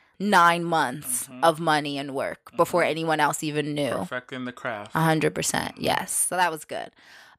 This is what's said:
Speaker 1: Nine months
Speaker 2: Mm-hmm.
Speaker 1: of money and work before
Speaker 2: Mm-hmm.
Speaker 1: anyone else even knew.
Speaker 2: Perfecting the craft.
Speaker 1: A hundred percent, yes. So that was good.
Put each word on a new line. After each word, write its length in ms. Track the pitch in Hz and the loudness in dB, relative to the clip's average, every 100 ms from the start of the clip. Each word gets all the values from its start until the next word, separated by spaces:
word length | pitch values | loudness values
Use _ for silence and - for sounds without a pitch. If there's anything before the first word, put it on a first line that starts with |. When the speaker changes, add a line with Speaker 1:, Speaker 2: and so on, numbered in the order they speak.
| _ - | _ -6
Speaker 1:
Nine 460 | 202 190 170 170 | 2 6 6 4
months 600 | 170 160 127 147 - - - | 2 0 0 -4 -6 -6 -8
Speaker 2:
Mm-hmm. 180 | 127 | 2
Speaker 1:
of 160 | 165 160 | 2 4
money 360 | 165 151 147 139 | 2 0 0 -6
and 160 | 143 | -6
work 400 | 131 92 - - 127 | -4 -4 -6 -4 0
before 260 | 165 175 | 2 2
Speaker 2:
Mm-hmm. 80 | 139 | 2
Speaker 1:
anyone 300 | 156 165 156 | 0 0 2
else 220 | 147 151 | 2 0
even 320 | 156 147 147 | -4 -2 -2
knew. 160 | 147 135 | -2 -2
Speaker 2:
Perfecting 540 | 117 - 123 - 131 | -2 -4 -8 -8 -10
the 80 | 123 | -10
craft. 420 | 123 127 104 104 | -8 -8 -8 -4
Speaker 1:
A 60 | 160 | 2
hundred 340 | 160 160 156 | 2 4 2
percent, 420 | 170 165 - - - | 0 -2 -2 -4 -4
yes. 340 | - - 185 | -2 -2 -2
So 240 | - - 180 | -4 -2 0
that 140 | 170 | 0
was 120 | 156 - | -2 -10
good. 240 | 82 53 _ - - - | -10 -12 _ -20 -20 -16